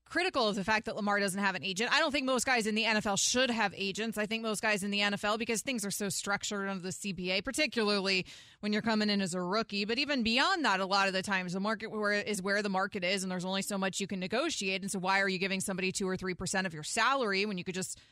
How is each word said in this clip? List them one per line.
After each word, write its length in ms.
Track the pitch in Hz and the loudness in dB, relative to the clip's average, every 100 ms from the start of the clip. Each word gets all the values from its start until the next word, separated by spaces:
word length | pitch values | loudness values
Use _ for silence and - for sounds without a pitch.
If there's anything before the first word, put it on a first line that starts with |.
| - | -6
critical 420 | 320 370 285 220 | -2 0 2 0
of 60 | 202 | 0
the 80 | |
fact 220 | 190 214 226 | 0 0 0
that 100 | 214 | -4
Lamar 240 | 208 202 | 0 2
doesn't 200 | 202 190 | 0 0
have 160 | 202 180 | 0 0
an 80 | |
agent. 280 | 185 185 247 | -4 -2 2
I 60 | 277 | 4
don't 140 | 311 | 4
think 140 | 285 262 | 2 2
most 200 | 254 269 | 0 2
guys 220 | 247 214 | 2 2
in 80 | 220 | 2
the 100 | 226 | 2
N 120 | 214 | 2
F 80 | 214 | 2
L 120 | 202 | 2
should 340 | - 247 254 | 2 4 2
have 220 | 226 202 180 | 2 0 0
agents. 420 | 196 185 226 214 | -4 -2 -4 -2
I 80 | 208 | -2
think 160 | 226 | -2
most 200 | 226 208 | -2 0
guys 200 | 226 208 | 2 0
in 80 | 202 | 0
the 120 | 202 | 2
N 120 | 202 | 2
F 100 | 202 | 2
L, 140 | 208 220 | 0 0
because 240 | 233 226 | 0 -2
things 240 | - 247 196 | -2 -4 -4
are 60 | |
so 180 | - 202 | -2 -2
structured 580 | - 220 202 - 208 196 | -2 -2 -2 -2 -4 -4
under 140 | 190 | -4
the 100 | 185 | -6
C 220 | - 202 | -6 -6
B 160 | 180 180 | -4 -2
A, 120 | 190 | 0
particularly 840 | 240 262 302 233 208 202 190 185 180 - - - | 0 0 0 2 2 2 2 0 0 -12 -20 -8
when 120 | 208 | -2
you're 100 | 214 | 0
coming 280 | 214 220 214 | 2 2 2
in 100 | 202 | 2
as 140 | 190 | 0
a 80 | 180 | -2
rookie. 420 | 190 214 220 202 | 0 0 0 -2
But 160 | 208 240 | -2 -2
even 240 | 285 277 | 0 0
beyond 400 | 226 240 330 370 | 2 4 4 4
that, 160 | 254 185 | 2 2
a 60 | 190 | 2
lot 220 | 196 196 | 2 4
of 60 | |
the 80 | 185 | 2
times 300 | 196 190 180 | 0 -2 0
the 60 | 190 | -2
market 320 | 202 214 220 | -2 -2 -4
where, 220 | 220 208 | -2 0
is 280 | 208 208 202 | 0 0 -2
where 200 | 190 202 | 0 0
the 80 | 202 | 2
market 340 | 190 196 208 | 0 0 0
is, 200 | 175 196 | 0 0
and 80 | 190 | 0
there's 120 | 185 | -4
only 180 | 185 196 | -2 -2
so 160 | 190 196 | -2 0
much 220 | 190 - | -2 -2
you 80 | 190 | -4
can 140 | 196 | -4
negotiate. 600 | 185 226 320 - 196 190 | -2 0 0 -2 -2 -2
And 80 | 190 | -2
so 100 | 196 | -2
why 200 | 185 196 | 2 2
are 80 | 196 | 2
you 100 | 185 | 0
giving 220 | 190 190 | 0 -2
somebody 320 | 208 190 190 | -2 -2 -2
two 160 | - 190 | -2 -2
or 80 | 180 | -2
three 180 | 185 | -4
percent 340 | 175 180 196 185 | -4 -2 -2 -2
of 60 | |
your 100 | 156 | -6
salary 600 | 151 233 226 277 220 190 208 | -4 0 2 2 2 0 0
when 120 | 185 | -2
you 60 | |
could 120 | 185 180 | -4 -6
just 240 | 175 - - | -6 -10 -18